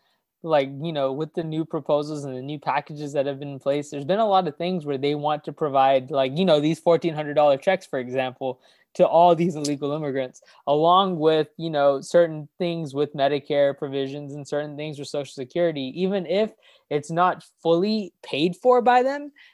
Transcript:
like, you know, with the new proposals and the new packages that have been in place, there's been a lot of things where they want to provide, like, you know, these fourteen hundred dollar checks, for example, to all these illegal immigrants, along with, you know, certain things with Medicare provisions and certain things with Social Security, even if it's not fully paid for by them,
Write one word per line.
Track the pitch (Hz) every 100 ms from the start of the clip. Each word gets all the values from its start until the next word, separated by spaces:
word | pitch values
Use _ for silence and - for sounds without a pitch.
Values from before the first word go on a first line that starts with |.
| _ _ _ _
like, | 165 151 139 139
you | 160
know, | 156 135
with | 135 156
the | -
new | 160 156
proposals | 160 165 139 147 151 151
and | 139 127
the |
new | 131 151
packages | - 135 - 151 147
that | 143
have | 139 135
been | 143
in | 139
place, | 139 143 143
there's | 147
been | 139 190
a | 220
lot | 190 180
of | -
things | 170 185
where | 147 139
they | 143
want | 147 147 151
to | -
provide, | 147 156 135 135 135 131
like, | 147 135 143
you |
know, | 185 151
these | 147 165
fourteen | - 165 175
hundred | 151 151
dollar | 147 147 135
checks, | - 185 -
for | 139
example, | 123 127 127 127 135 123 _ _ _
to | - 175
all | 160 175
these | 165 175 151
illegal | 147 143 143
immigrants, | 151 151 135 127 - _ _ -
along | 147 165 180 196 175
with, | 156 160 151 -
you | 165
know, | 151 143 139
certain | - 170 170 156 147 -
things | 175 170 156
with | 135 147
Medicare | 147 139 143 139 147 143 139
provisions | 147 139 135 143 143
and | 147 139
certain | 147 151 143
things | 151 143
with | 139
Social | 147 139
Security, | - 127 175 175 151 131 143
even | 185 202 160
if | 185 214 - _ _ -
it's | 147 139
not | 165 180 165 - _
fully | 165 170 196 220 190 -
paid | - 135 165
for | 175 254 247
by | 240 247
them, | 254 285 294 - -